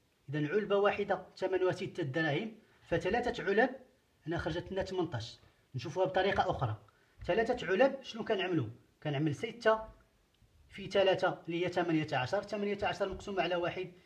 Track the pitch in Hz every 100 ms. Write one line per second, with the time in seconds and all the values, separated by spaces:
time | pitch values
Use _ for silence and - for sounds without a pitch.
0 | _ _ - 147 147 196 196 202 202 -
1 | 202 190 - - 185 185 180 170 190 -
2 | 151 165 160 147 110 - - _ - 170
3 | 180 233 240 - 160 202 262 - - _
4 | _ _ 151 165 175 165 175 190 185 185
5 | 170 113 - - _ _ _ 127 170 175
6 | 185 190 190 - 185 - 123 107 - _
7 | _ - - 185 226 247 165 196 262 -
8 | - 226 208 208 185 165 110 - _ _
9 | 156 139 156 139 226 220 220 220 - -
10 | _ _ _ _ _ _ - - 190 196
11 | 190 180 185 175 - 170 175 180 170 156
12 | 151 135 127 202 202 208 202 202 190 -
13 | 196 190 - 190 175 180 170 190 185 -